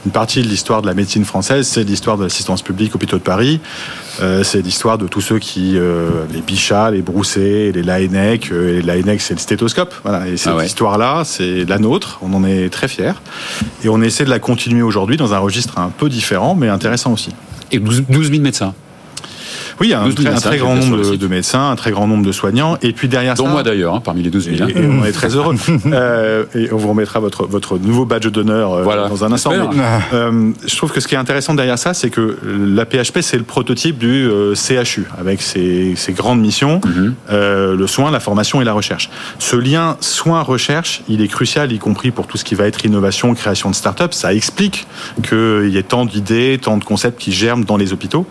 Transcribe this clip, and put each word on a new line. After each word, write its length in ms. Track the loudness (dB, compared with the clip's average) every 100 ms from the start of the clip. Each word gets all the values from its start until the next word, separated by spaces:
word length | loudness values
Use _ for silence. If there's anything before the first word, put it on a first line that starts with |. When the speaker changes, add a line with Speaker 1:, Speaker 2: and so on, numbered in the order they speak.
Speaker 1:
une 80 | -4
partie 300 | -2 0 0
de 40 | 0
l'histoire 360 | -2 0 0
de 40 | 0
la 60 |
médecine 320 | -2 0 0
française, 420 | 0 -2 0 0 0
c'est 180 | 0
l'histoire 340 | 0 -2 -2 -2
de 60 |
l'assistance 360 | -2 -4 -4 -4
publique 340 | -4 -2 -2
hôpitaux 220 | -2 -2 -2
de 60 |
Paris. 380 | 0 0 2 0 -4 -14 -12 -12 -12 -6
Euh, 240 | -2 0
c'est 160 | 2 0
l'histoire 380 | -2 -2 0 0
de 80 | -2
tous 160 | -4
ceux 160 | 0 -2
qui, 340 | -2 -2 0 2
euh, 500 | 2 2 0 -2 -2
les 80 | -6
Bichat, 480 | -4 -2 0 2 2
les 100 | 0
Brousset, 720 | 0 -2 -2 0 2 2 0
les 80 | 0
Laennec. 680 | 0 0 2 2 2 0 -2
Euh, 260 | 0 0 0
et 40 |
Laennec, 400 | 2 2 2 0
c'est 100 | -2
le 80 | -4
stéthoscope. 540 | -2 0 0 0 -4 -4
Voilà. 240 | -4 -4 -2
Et 80 | -2
cette 160 | 0
Speaker 2:
Ah 40 | 0
ouais. 100 | 0
Speaker 1:
histoire-là, 560 | 0 0 2 2 0
c'est 400 | -2 -4 -2 0
la 140 | 0 2
nôtre. 400 | 2 2 -2 -8
On 140 | -2
en 100 | 2
est 240 | 2 2 0
très 200 | -2 -4
fiers. 260 | -2 -2 -2 -8 -14 -10 -6 -6 -4
Et 60 | 0
on 140 | 2
essaie 220 | 2 2 0
de 40 |
la 80 | 0
continuer 440 | 0 -2 2 2
aujourd'hui 340 | 2 2 0 2
dans 160 | 2
un 60 | 2
registre 400 | 0 -2 -4 -4
un 100 | -4
peu 220 | -2 -2
différent, 440 | 0 -2 0 2
mais 140 | 2 2
intéressant 440 | 0 0 0 0
aussi. 180 | -2 -4 -12 -16 -16 -4
Speaker 2:
Et 60 | -2
douze, 260 | 0 0 2
douze 240 | 2 4
mille 120 | 2
médecins. 320 | 2 0 -4 -6 -16 -20 -18 -18 -16 -16 -14 -12 -10 0
Speaker 1:
Oui, 140 | 2
un 120 | 2
Speaker 2:
Douze 120 | 2 2
mille 80 |
Speaker 1:
très, 40 | 2
un 40 |
Speaker 2:
médecins 160 | 2 2
Speaker 1:
très 80 | 2
Speaker 2:
qui 80 |
Speaker 1:
grand 120 | 2 4
Speaker 2:
étaient 40 |
sur 100 | 4
Speaker 1:
nombre 120 | 2
Speaker 2:
le 40 | 2
Speaker 1:
de, 60 |
Speaker 2:
site. 80 | 2
Speaker 1:
de 60 | 0
médecins, 420 | 0 0 0 0
un 60 | 0
très 140 | -2
grand 160 | 0 2
nombre 180 | 4
de 80 | 2
soignants. 460 | 2 0 2 2 2
Et 140 | 0
puis 140 | 0 0
derrière 260 | 2 0
Speaker 2:
Dont 100 | 0
Speaker 1:
ça 60 | 2
Speaker 2:
moi 120 | 2
d'ailleurs, 340 | 2 2 0 0
hein, 40 |
parmi 200 | -2 -2
les 80 | 0
douze 180 | 0 0
mille, 140 | 0
hein. 60 | 0
Speaker 1:
Et, 40 | 2
et 80 | 4
on 180 | 4
est 80 | 2
très 240 | 0 0 2
heureux. 180 | 2 0
Speaker 2:
<laughs> 60 | 2 2 2
Speaker 1:
Euh, 580 | 2 2 2 2 2 0
et 180 | -2 0
on 60 | 0
vous 100 | 2
remettra 320 | 2 0 0
votre, 260 | -2 -2 -2
votre 320 | -2 -2 -2
nouveau 280 | 2 2 2
badge 200 | 0 0
d'honneur, 440 | 0 2 2 2
euh, 100 | 2
Speaker 2:
Voilà, 260 | 2 2 0
Speaker 1:
dans 140 | 0
un 100 | 0
instant. 180 | 0 2
Speaker 2:
j'espère. 220 | 0 0
Speaker 1:
Mais, 80 | 0 2 0 0
euh, 360 | 0 2 2 2 0 -4
je 100 | -2
trouve 160 | -2
que 80 | -2
ce 60 | -2
qui 80 |
est 40 | -2
intéressant 340 | 0 -2 0
derrière 260 | 0 2 0
ça, 140 | 0
c'est 160 | 0 -2
que 300 | 0 0 -2
l'A 440 | -4 0 2 2 2
P 120 | 0
H 140 | 0
P, 80 | 0
c'est 160 | 0 -2
le 80 |
prototype 540 | -2 -2 0 0 0 0
du, 260 | 2 2 2
euh, 280 | 2 2
C 220 | 0 0 0
H 220 | 0 -2
U, 80 | -6 -6
avec 240 | -2 -2
ses, 520 | -2 0 2 2 2
ses 200 | 0 -4
grandes 260 | -2 2 2
missions, 400 | 2 2 2 2
Speaker 2:
Mhm. 320 | 2 2 0 -2 -2
Speaker 1:
euh, 460 | 0 2 2 2 2
le 100 | 0
soin, 240 | 0 0
la 100 | 0
formation 420 | 0 0 0 0
et 20 |
la 80 | 0
recherche. 380 | 0 -2 -4 -8 -10 -14 -8
Ce 180 | -2 0
lien 420 | 2 2 0 -2
soin-recherche, 1040 | -4 -2 0 2 2 0 0 -2 -2 -6 -2
il 140 | 0
est 80 | 0
crucial, 420 | 0 -2 0 -2
y 80 | -2
compris 340 | -2 0 0
pour 140 | -2 -4
tout 120 | -6
ce 60 |
qui 100 | -4
va 100 | 0
être 220 | 0 0 2
innovation, 480 | 2 2 2 0
création 340 | 0 -2 -2 -2
de 60 |
start-up. 400 | -2 -2 -2 -2
Ça 180 | -2 0
explique 540 | 0 0 0 -2 -2 -10 -14 -12 -6
qu'il 460 | -2 2 2 2 2
y 80 | 0
ait 60 |
tant 240 | 0 0 0
d'idées, 520 | -2 0 2 2 0
tant 180 | 0 -2
de 60 |
concepts 360 | 0 0 -2 -2
qui 120 | -4
germent 320 | 0 0 0
dans 120 | 0 0
les 160 | 0
hôpitaux. 340 | -2 -2 -2 -2